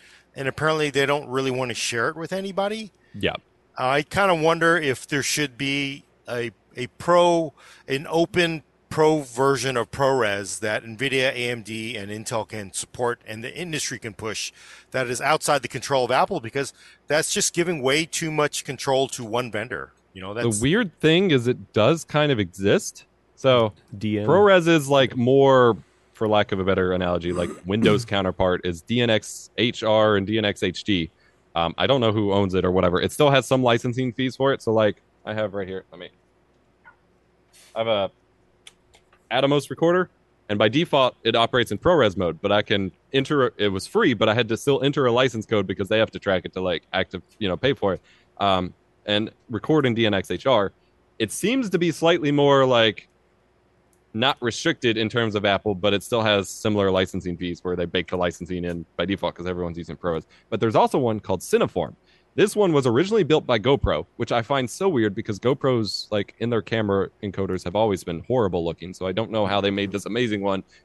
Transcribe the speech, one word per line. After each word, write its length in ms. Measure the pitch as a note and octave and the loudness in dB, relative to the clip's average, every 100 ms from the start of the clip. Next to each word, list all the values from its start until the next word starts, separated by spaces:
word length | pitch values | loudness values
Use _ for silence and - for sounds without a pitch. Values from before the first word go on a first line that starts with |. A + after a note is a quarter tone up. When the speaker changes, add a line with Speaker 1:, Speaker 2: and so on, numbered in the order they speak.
| - - _ | -20 -20 _
Speaker 1:
and 140 | - G3+ | -8 -6
apparently 420 | - D#3 D#3 D3 | -2 -2 0 0
they 160 | C#3 C#3 | 0 0
don't 220 | D3 B2 | 0 -2
really 240 | C3 C3+ | -4 -2
wanna 220 | B2+ B2 | -4 -6
share 340 | G#2+ - A#2+ B2+ | -6 -6 -4 -4
it 80 | D#3 | -4
with 160 | E3 | -8
anybody. 580 | F#3+ G3 F#3+ G3+ A3 G#3 _ _ | -8 -6 -4 -4 -6 -12 _ _
Speaker 2:
Yeah. 220 | G#2 F2+ - _ _ _ - | -6 -6 -6 _ _ _ -6
Speaker 1:
I 260 | B2+ C#3+ | -2 -2
kinda 320 | D3+ F#3+ G3 | -2 0 2
wonder 420 | E3 D#3+ E3 E3 E3+ | 2 2 2 2 2
if 300 | C#3+ A#2+ - | 0 -4 -4
there 160 | C#3+ | -4
should 340 | - D3 C#3+ A#2 | -2 -2 -4 -4
be 480 | C#3 C#3+ C#3 C#3+ _ _ - | -4 -4 -4 -8 _ _ -10
a, 220 | A#2+ A#2+ - _ - | -8 -8 -10 _ -12
a 120 | B2 - | -12 -6
pro, 540 | E3+ F3 F3 E3+ D#3 - - - - | 2 4 6 2 -2 -10 -20 -16 -6
an 180 | C#3 - | -6 -2
open 520 | E3 E3+ F3+ E3+ D#3+ - _ - | 0 0 2 0 -2 -10 _ -6
pro 300 | D#3 D#3 D#3 | 2 4 4
version 560 | B2+ A#2+ C#3 C3 C3 B2 | -2 0 0 2 -2 -2
of 140 | G#2+ | -4
ProRes 720 | - C3+ C3+ G#2+ G2+ F#2+ - | 0 2 2 0 -2 -6 -6
that 240 | G#2+ A2 | -4 -6
NVIDIA, 480 | A2+ A2 C3+ C3 C3 | -8 -8 -4 0 -2
A 180 | B2 A#2+ | -2 -6
M 120 | A#2+ | -6
D, 340 | G#2 A2 A2 A#2 | -8 -10 -10 -10
and 140 | G2+ | -10
Intel 360 | G#2+ A2 A2+ G2+ | -12 -8 -6 -6
can 240 | G#2+ F#2+ | -10 -10
support 480 | - - - A#2+ A#2+ - | -10 -10 -6 -4 -4 -10
and 160 | A2 | -14
the 100 | B2 | -12
industry 440 | - F3 D3+ - A#2+ | -12 -8 -8 -8 -10
can 160 | A#2 | -12
push 380 | F#2+ A2 G2 - - - - _ | -10 -10 -8 -10 -14 -20 -20 _
that 180 | B2+ B2 | -6 -4
is 120 | B2 | -4
outside 420 | C#3 D#3 - C#3+ | 0 0 0 -2
the 60 | - | -2
control 360 | B2 - C#3 | -10 -2 0
of 60 | A#2+ | 2
Apple, 300 | C3 F#3+ F3+ | 0 0 -2
because 320 | A2+ C#3 C3+ - - _ - | -6 -6 -8 -10 -20 _ -4
that's 260 | D3+ - | -2 -2
just 220 | G3+ - | -2 -2
giving 280 | E3+ E3+ D#3+ | -2 -4 -2
way 220 | C3 D3+ | 0 0
too 260 | E3 - D#3+ | -2 -6 -4
much 340 | D3+ C#3+ - | -2 -2 -2
control 440 | - B2+ C#3 C3 C3 | -10 -8 -2 0 0
to 160 | - | -4
one 260 | A2+ A#2+ B2 | -6 -4 -4
vendor. 420 | G#2 G2 D2+ C2+ _ _ | -6 -8 -10 -12 _ _
You 100 | F#2+ | -14
know, 120 | F#2+ | -10
that's 240 | A2 A#2+ G#2 | -4 -2 0
Speaker 2:
The 40 | |
weird 360 | C3 G#3 G3 - | 0 0 -2 0
thing 300 | D#3 E3+ G3 | 2 4 4
is 180 | C3+ A#2 | 2 2
it 240 | A2+ G2+ | -4 -2
does 320 | A2 A2+ E3 | 2 4 2
kind 260 | - D3+ D3 | 0 0 2
of 80 | A#2 | 0
exist. 640 | F2+ F#2+ G2 F3+ - - - _ _ _ | -2 0 2 2 0 -14 -20 _ _ _
So 360 | C3 B2 A2 - - G2 | 2 4 2 -2 -18 -8
Speaker 3:
D 220 | G#2+ G#2 | -4 -2
N. 80 | G#2+ | 2
Speaker 2:
ProRes 420 | F3+ G3+ F#3 E3 | 4 6 6 6
is, 200 | E3 C#3 | 4 4
like, 280 | C#3 A#2+ B2+ | 4 4 2
more, 600 | A#2+ C#3 C3+ C3 A#2+ F#2 - _ _ | 4 6 8 8 6 4 -4 _ _
for 160 | - A2 | -4 2
lack 240 | G#2 G2+ | 2 2
of 80 | F#2+ | 0
a 40 | |
better 280 | F#2 F#2+ F#2 | 0 2 2
analogy, 400 | F2+ F2+ F2 F2 | 0 0 -2 -2
like, 180 | F2 E2+ - | -4 -4 -6
Speaker 3:
<clears throat> 80 | F2 | -4
Speaker 2:
Windows 380 | A2 A2 G#2 | 2 4 2
counterpart 560 | A#2 G2+ F#2+ F2+ F#2 F2+ | 0 -2 -2 0 0 0
is 180 | F2+ E2 | -2 -6
D 180 | - A#2+ | -4 0
N 100 | A#2 | 2
X 400 | A2 - - - - | 2 -2 -16 -10 -2
H 240 | A#2 - | -2 0
R 340 | A2 A2 G#2+ G2+ | 2 4 4 4
and 100 | G2 | 2
D 120 | A2 | 0
N 60 | |
X 180 | G#2 - | -2 -2
H 220 | F#2+ - | -4 -4
D. 260 | - F#2 D#2+ _ _ _ _ | -2 -2 -2 _ _ _ _
Um, 200 | E2 E2+ - | -2 -2 0
I 100 | G2+ | 2
don't 120 | C3+ | 2
know 120 | A2+ | 2
who 200 | G#2+ G2+ | 0 0
owns 220 | G2 F#2+ | 2 2
it 100 | F#2 | 0
or 60 | F2+ | 2
whatever. 300 | F#2 F2+ F2 | 2 2 2
It 100 | F#2 | 0
still 200 | - D3 | 2 4
has 140 | C3+ | 4
some 200 | - C3 | 2 0
licensing 480 | B2 A#2 B2+ A#2+ B2+ | 2 2 -2 -4 -6
fees 240 | B2 C3 - | -4 -6 -2
for 160 | C3+ | 0
it. 100 | C3 | 0
So, 100 | A#2 | 0
like, 300 | A2 G#2+ - _ _ | 2 2 0 _ _
I 100 | - | -10
have 200 | G#2+ G#2+ | -6 -4
right 120 | G2+ F#2 | -6 -8
here, 180 | F#2+ - | -10 -12
let 80 | F2 | -18
me, 120 | F2 _ _ _ _ _ _ _ _ _ _ _ _ _ _ _ _ | -18 _ _ _ _ _ _ _ _ _ _ _ _ _ _ _ _
I 40 | A2+ | -6
have 100 | A2+ | -2
a 220 | G#2 F#2+ _ _ _ _ _ - _ _ _ _ _ - | 0 -2 _ _ _ _ _ -20 _ _ _ _ _ -4
Atomos 360 | A#2+ C#3 D3 - | 0 2 2 0
recorder, 400 | C3 E3 F3+ F#3 _ _ _ - | -2 2 2 -2 _ _ _ -4
and 80 | G#2 | 2
by 120 | A2 | 2
default, 480 | C#3 E3+ D3 B2+ - | 2 2 2 2 0
it 100 | A#2 | 0
operates 380 | A#2 A#2 B2+ A2 | 2 2 2 0
in 60 | G#2 | 0
ProRes 380 | D#3+ E3+ A2 F2+ | 2 4 4 2
mode, 240 | F2 D#2+ | -2 -2
but 120 | G2+ | 0
I 100 | G#2 | 2
can 300 | - G2+ F#2+ - _ | 2 0 -2 -8 _
enter, 400 | C3+ C3+ D3 A#2+ - | -2 0 0 0 0
it 120 | G2+ | -2
was 200 | F#2+ - | -2 -2
free, 260 | G#3+ F#3+ | 0 2
but 140 | G#2+ A2+ | 2 2
I 60 | |
had 140 | A2+ A2 | 2 0
to 60 | A2 | -2
still 260 | C#3+ C3+ | 0 0
enter 220 | C#3 D3 B2+ | 0 0 2
a 40 | |
license 340 | A#2 C3 A2+ - | 2 0 -2 -2
code 200 | G#2+ G2 | -2 0
because 220 | F#2+ F#2+ | -4 0
they 100 | A2 | 0
have 140 | G#2+ | 0
to 80 | F#2 | -2
track 240 | G2+ F#2 | -2 -2
it 80 | F2+ | -2
to, 80 | F#2 | -6
like, 240 | F#2 E2 _ | -4 -4 _
active, 300 | F#2+ F#2 F2+ - - | -4 -4 -8 -14 -6
you 100 | G2+ | -4
know, 80 | E2+ | -2
pay 160 | C3 | -2
for 220 | C3 G2 | 0 -2
it, 60 | E2+ _ _ _ - | -2 _ _ _ -2
um, 340 | G2+ F#2 F2+ - _ _ - | 0 2 -2 -8 _ _ -2
and 260 | G#2 A2 - - | -2 -2 -10 -10
record 340 | G#2+ - D#3 | -8 0 2
in 100 | C3 | 2
D 120 | A2+ G#2+ | 2 2
N 80 | |
X 160 | G2 - | 0 -2
H 160 | F#2 C3+ | -4 2
R. 260 | A2+ F#2+ _ _ _ _ - | 2 2 _ _ _ _ -6
It 140 | A2 | -6
seems 380 | - G3 C4+ G#3+ | -2 -2 0 0
to 80 | F3 | 0
be 120 | E3+ | 0
slightly 400 | - E3 E3+ D3 | 0 2 2 2
more, 360 | C#3+ C#3+ C#3 C3 | 2 4 4 4
like, 420 | A#2+ A2 - - _ _ _ _ _ _ _ _ _ _ | 4 2 0 -12 _ _ _ _ _ _ _ _ _ _
not 240 | A2 C3 - | -2 -2 0
restricted 560 | A#2+ - E3+ C#3+ A#2+ A2 | -4 -2 -2 0 0 0
in 120 | A2 | -2
terms 240 | A#2+ A2+ | -2 -2
of 100 | G2+ | 0
Apple, 300 | G2+ G2 G#2+ | 0 0 -2
but 180 | F2+ G2+ | 0 0
it 100 | G2+ | 0
still 200 | - A#2 | 0 0
has 260 | A2 G2+ F#2 | 2 2 0
similar 420 | - A2+ G#2 G2 | -4 -2 0 2
licensing 460 | F#2 F#2+ F#2+ F2+ E2+ | 2 0 -4 -6 -6
fees 260 | F2+ E2+ | -8 -6
where 140 | F#2 F2+ | -6 -4
they 80 | |
bake 240 | E2+ F#2 E2+ | -4 -4 -4
the 80 | F#2 | -2
licensing 480 | F2+ - F2 F2+ | -4 -4 -8 -6
in 220 | F2 E2+ D#2+ - | -6 -8 -10 -6
by 80 | |
default 300 | F2 G2 E2+ | -4 -2 -4
'cause 120 | E2 F2+ | -6 -8
everyone's 300 | F2 F2 E2 | -6 -6 -8
using 200 | E2 D#2 | -12 -8
ProRes. 260 | F2+ D#2+ - _ - | -4 -4 -6 _ -8
But 120 | A2 | -2
there's 140 | A2+ | 0
also 240 | C3+ A#3 E3+ | 2 2 2
one 220 | A#2+ G#2+ | 0 -2
called 200 | - F#2 | -4 -6
Cineform. 540 | - A#3 D#3+ F#2 D#2 - _ _ _ | 0 0 0 -4 -6 -10 _ _ _
This 220 | - G3+ G#3 | 0 0 2
one 160 | F#3+ | 2
was 140 | C#3+ B2+ | 4 4
originally 360 | A#2 F#3+ A3+ | 2 2 2
built 240 | C#3 D#3 - | 2 2 2
by 120 | A#2 | 0
GoPro, 480 | A#2+ C#3 G2+ D#2 - - | 2 2 2 -2 -4 -8
which 160 | A#2+ | -2
I 100 | A#2+ | -2
find 260 | A#2 C#3 B2 | 0 -2 -2
so 200 | - G3 | -2 0
weird 260 | C3+ G#2+ | 2 0
because 240 | G2+ A2 F#2+ | -2 -8 -2
GoPros, 720 | A#2+ C#3 C3+ A#2+ G2+ - - | -2 0 0 0 -2 -6 -4
like, 240 | G#2+ G2 - | -4 -4 -6
in 100 | A#2 | -4
their 120 | A2+ | -2
camera 480 | - A2+ G#2 G2 F2+ - | -2 -2 0 0 -2 -6
encoders 420 | G2+ F#2+ F#2+ F#2 | -8 -6 -4 -4
have 120 | F2+ G2 | -4 0
always 260 | A2 F#2 | 0 -2
been 180 | - E2 | -4 -8
horrible 440 | - B2 G2 F2 | -2 0 0 0
looking. 300 | E2 D#2+ F2 | -4 -6 -12
So 120 | - F#2 | -8 -6
I 60 | |
don't 180 | F#2+ G#2+ | -4 -4
know 140 | G#2+ G2 | -2 0
how 140 | G2+ | 0
they 100 | G2 | 0
made 220 | G2+ G2 | 0 -2
this 140 | G2+ F#2 | -4 -6
amazing 340 | A2+ A#2+ G#2 | -4 -2 -2
one 240 | G2 F#2+ - _ | -2 -4 -6 _